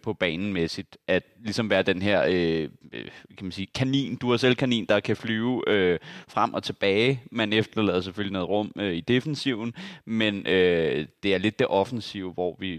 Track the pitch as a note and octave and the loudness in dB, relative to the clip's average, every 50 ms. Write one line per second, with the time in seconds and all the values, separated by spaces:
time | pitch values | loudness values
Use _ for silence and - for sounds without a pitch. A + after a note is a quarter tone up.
0 | - A#2 G#2 - F#2 F2+ D#2 E2+ G2 G#2 G2 F2 E2 D#2+ - - G2 - - - | -6 -8 -4 -2 -2 -2 0 -2 -4 -2 -2 -2 -2 -2 -4 -8 -12 -14 -18 -12
1 | _ - F2+ F2+ - _ _ - A#2+ G#2+ G2+ - A#2 G#2 G2 F#2+ F#2 - F#2+ F2+ | _ 0 0 0 0 _ _ -10 -8 -4 -2 -2 0 2 2 2 2 2 0 0
2 | F#2 G#2 G2+ F2+ C2+ D2+ F#2 F2+ F2 E2 E2 E2 D#2 C#2+ - - - - - A#1+ | 2 2 2 4 4 4 2 2 2 2 2 0 -2 -4 -8 -14 -20 -18 -16 -14
3 | A1+ - - - - - - - G2+ F#2 F2 - G2 - - - C3+ C3 C3+ C#3 | -14 -14 -16 -20 -20 -20 -16 -12 -10 -10 -8 -8 -10 -8 -4 -2 -2 0 0 0
4 | C#3 - A2 A#2+ - B2 A#2+ A2+ - B2+ B2 - C#3+ B2+ A#2+ A2+ G#2 - G#2+ G#2 | 0 -2 -4 -4 0 0 2 4 4 4 4 4 2 0 0 0 2 2 2 2
5 | - - A2 - - A2+ A2+ A2 A2+ B2 B2+ A2 - - G#2 G2+ F#2 F2+ F2 D#2+ | 2 0 -2 -2 -2 -2 -2 -2 0 0 -2 0 0 2 2 4 4 4 2 0
6 | - - - - - - - - G#2+ A2+ - - G2 - - - - G2+ F#2+ G#2 | -2 -8 -16 -18 -20 -8 -2 -2 -2 0 -2 -4 -6 -6 -6 -2 0 2 2 4
7 | A#2 B2+ C3+ B2 - - - A#2 A2+ G#2 G#2 A2 G#2+ - - A2+ G#2+ G2 F2 F#2 | 4 2 0 -2 -6 -8 -4 -2 0 2 2 2 0 0 0 0 2 2 2 2
8 | F2+ F#2+ F2+ G2+ G#2+ G2 F#2+ F#2+ F2+ E2+ F#2+ G#2 G#2 G2+ - - G2+ G2+ F2 E2+ | -2 -2 -6 -6 -6 -4 -4 -4 -2 0 0 0 -2 -2 -4 -4 -4 -2 -2 -2
9 | E2+ - B2 B2+ B2 D#3 D3 C#3 - C#3 B2+ G#2 A2+ A#2 A#2 - F#3 G3 F#3+ - | 0 0 0 2 2 -2 -4 -4 -4 -4 -4 -4 -6 -8 -10 -10 -14 -16 -16 -16
10 | - - A2+ A2 A2 G#2+ G2+ G2+ - - F2+ F#2+ F#2 F2+ F2 E2 E2 D2+ C2 C#2+ | -8 -4 -2 0 2 0 0 -2 -2 2 4 4 4 4 4 4 2 0 0 -2
11 | D#2 D2+ - _ - G2+ G2 F#2 F#2 G#2+ G#2+ - B2+ - - G2 G2 A#2+ C3 A#2 | -4 -6 -10 _ -2 0 0 2 0 0 0 0 0 2 2 2 2 0 -2 -8
12 | G2+ - - G#2 F#2+ F#2 E2+ - F2+ F2 - - F#2+ F#2+ F2+ | -8 -8 -10 -10 -10 -8 -6 -4 -4 -4 -4 -6 -8 -8 -8